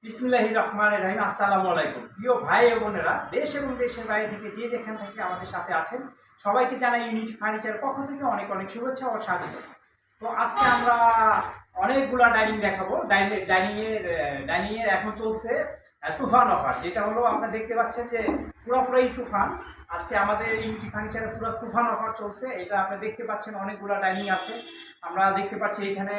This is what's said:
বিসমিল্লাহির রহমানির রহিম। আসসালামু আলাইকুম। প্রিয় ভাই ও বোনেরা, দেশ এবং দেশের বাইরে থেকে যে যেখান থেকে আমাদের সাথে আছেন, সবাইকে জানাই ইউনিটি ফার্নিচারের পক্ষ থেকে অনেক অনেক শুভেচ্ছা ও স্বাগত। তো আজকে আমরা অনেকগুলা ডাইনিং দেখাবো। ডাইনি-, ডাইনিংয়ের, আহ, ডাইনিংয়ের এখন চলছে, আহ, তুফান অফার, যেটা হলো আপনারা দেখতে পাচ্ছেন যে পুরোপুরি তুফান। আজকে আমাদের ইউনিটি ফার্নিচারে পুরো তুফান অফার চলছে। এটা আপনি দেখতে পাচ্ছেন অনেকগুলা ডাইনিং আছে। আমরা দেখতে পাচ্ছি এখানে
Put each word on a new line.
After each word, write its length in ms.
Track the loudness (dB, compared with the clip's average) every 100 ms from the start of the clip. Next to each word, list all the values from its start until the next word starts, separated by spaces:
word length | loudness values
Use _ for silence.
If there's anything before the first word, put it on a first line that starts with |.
বিসমিল্লাহির 540 | -8 -4 2 4 4 2
রহমানির 460 | 0 2 2 4
রহিম। 140 | 0 0
আসসালামু 520 | 0 0 2 4 4
আলাইকুম। 360 | 2 0 -4 -12
প্রিয় 280 | -8 2
ভাই 380 | 2 4 6 6
ও 80 | 6
বোনেরা, 480 | 0 0 0 0 -2
দেশ 260 | -2 -2 -2
এবং 200 | -4 -2
দেশের 280 | -2 -2 -2
বাইরে 220 | -2 -2
থেকে 220 | -6 -10
যে 180 | -8 -4
যেখান 280 | -4 -6 -10
থেকে 260 | -10 -6
আমাদের 240 | -6 -4 -6
সাথে 260 | -8 -2
আছেন, 280 | -2 -2 -6 -10 -16 _ _
সবাইকে 340 | 2 4 4 2
জানাই 300 | 2 2 0
ইউনিটি 260 | -2 -4
ফার্নিচারের 460 | -4 -4 -2 -4 -4
পক্ষ 240 | -4 -4 -6
থেকে 180 | -4
অনেক 260 | -2 -2 -2
অনেক 200 | -6 -6
শুভেচ্ছা 380 | -6 -6 -4 -4
ও 100 | -4
স্বাগত। 360 | -2 -4 -4 -10 -14 -20 _ _ _ _
তো 60 | -6
আজকে 380 | 0 0 4
আমরা 320 | 4 6 4 6 6 6 6 4 0 -10 _
অনেকগুলা 560 | -2 2 2 2 6 6
ডাইনিং 300 | 6 2 2
দেখাবো। 420 | 0 -2 -2 -2
ডাইনি-, 440 | 2 2 4 0 2
ডাইনিংয়ের, 560 | 2 2 -2 -2 -4 -2
আহ, 400 | -2 -2 -4 -2
ডাইনিংয়ের 420 | -2 -2 -2 0
এখন 240 | 0 0 -4
চলছে, 480 | -2 -2 -2 -2 -2 -8 _ _
আহ, 140 | -8 -4
তুফান 340 | 4 6 6
অফার, 240 | 4 2 -2
যেটা 200 | -2 -2
হলো 200 | 0 2
আপনারা 300 | 2 2 -2
দেখতে 220 | -4 -4
পাচ্ছেন 340 | 0 0 -2 -4
যে 120 | -2 -2 -4 -6 -14
পুরোপুরি 440 | 0 2 4 4 2 0
তুফান। 420 | -4 0 0 -2 -12 -18 -12
আজকে 280 | -10 -2 0
আমাদের 480 | 2 0 0 -2
ইউনিটি 240 | -4 -6 -8
ফার্নিচারে 360 | -8 -6 -6 -6
পুরো 260 | -6 -6
তুফান 340 | -6 -4 0 2
অফার 260 | 0 -4 -6
চলছে। 280 | -8 -8 -8
এটা 340 | -8 -4 -2
আপনি 160 | -2 -4
দেখতে 260 | -6 -6
পাচ্ছেন 300 | -6 -6 -8
অনেকগুলা 460 | -8 -8 -8 -4 -2
ডাইনিং 280 | 0 -2 -2
আছে। 320 | -2 -4 -10 -12 -18 -20 -16
আমরা 300 | -8 2 2
দেখতে 240 | 4 -2 -2
পাচ্ছি 340 | -2 -2 -4
এখানে 240 | -4 -4